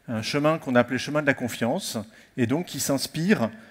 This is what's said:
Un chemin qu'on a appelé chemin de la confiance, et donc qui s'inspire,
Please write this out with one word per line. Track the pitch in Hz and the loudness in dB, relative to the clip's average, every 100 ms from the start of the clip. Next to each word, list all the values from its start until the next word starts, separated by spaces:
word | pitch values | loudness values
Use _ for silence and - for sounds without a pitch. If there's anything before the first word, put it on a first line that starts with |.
| - | -6
Un | 110 | -6
chemin | 110 147 151 160 | -2 2 2 2
qu'on | 139 | 4
a | 123 | 4
appelé | 120 127 | 4 -2
chemin | - 151 | -2 0
de | 143 | 2
la | |
confiance, | 131 123 - 117 185 - 113 - - - | 0 -2 -2 0 0 -4 -6 -8 -16 -12
et | 131 | -2
donc | 117 151 | 0 0
qui | 180 143 | -2 -4
s'inspire, | - 139 - 156 180 156 110 - - | -2 0 -2 -2 2 2 2 -4 -20